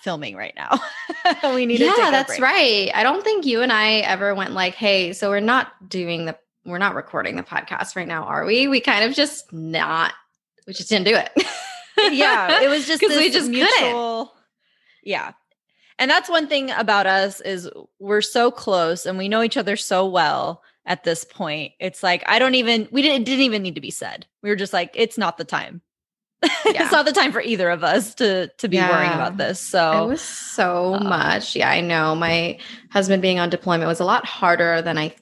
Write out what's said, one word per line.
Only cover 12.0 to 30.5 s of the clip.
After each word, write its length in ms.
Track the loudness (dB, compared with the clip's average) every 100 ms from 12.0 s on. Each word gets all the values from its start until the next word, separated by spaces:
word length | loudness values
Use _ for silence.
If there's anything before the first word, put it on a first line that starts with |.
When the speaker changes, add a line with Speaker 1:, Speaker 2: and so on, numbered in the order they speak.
| 2
Speaker 1:
Yeah, 480 | 4 4 2 2 4
it 60 | 4
was 160 | 2 -2
just 160 | 0
Speaker 2:
<laughs> 0 |
'Cause 80 | 2
we 200 | 4 2
Speaker 1:
this 40 |
Speaker 2:
just 120 | 2 0
couldn't. 300 | 2 4 4
Speaker 1:
mutual, 520 | 2 -2 -4 -6 -8 _ _ _ _ _ _ _
yeah. 300 | -8 -6 -6 -14 _ _ _ _ _ -4
And 140 | 2
that's 180 | 2 2
one 180 | -2 0
thing 220 | -2 -2
about 360 | -2 2 2 4
us 320 | 2 0 -4
is 280 | -8 -8 -8 -16 -20 -12
we're 220 | -2 0
so 300 | 0 2 2
close 540 | 0 0 2 2 -2 -4
and 120 | -6
we 120 | -2
know 120 | 0
each 140 | 0 0
other 200 | -2 -4
so 280 | -2 0 2
well 560 | 2 2 0 -4 -8 _ _ -6
at 200 | -4 -2
this 180 | -4
point. 480 | -6 -8 -6 -6 -8 -8
It's 240 | -10 -2
like, 180 | 0 0 2
I 100 | 4
don't 160 | 4 2
even, 340 | 2 0 0
we 100 | 0
didn't, 200 | 2 2
it 40 | 0
didn't 200 | 2 2
even 180 | 0
need 120 | -4 -8
to 60 |
be 100 | -10
said. 360 | -10 -12 -12 -18 _
We 60 | -4
were 80 | -4
just 160 | -2
like, 180 | -2 -2
"It's 240 | -2 -2 0
not 200 | -4 -4
the 80 | -6
time." 360 | -6 -6 -14 _ _ _ _ _ -2
<laughs> 220 | 0 2 0
Speaker 2:
Yeah. 180 | 2
Speaker 1:
It's 80 | 2
not 140 | 2 4
the 80 |
time 180 | 2 2
for 100 | 0
either 280 | -2 0 0
of 140 | 0
us 300 | 2 0 0 -2
to, 340 | 0 0 -2 -6
to 100 | -2
be 100 | 2
worrying 320 | 4 2 2
Speaker 2:
Yeah. 40 | 0
Speaker 1:
about 220 | -2 -2
this. 220 | -4 -4
So 440 | -2 2 4 2
Speaker 2:
It 40 | 0
was 120 | -2
so 760 | -6 -12 -8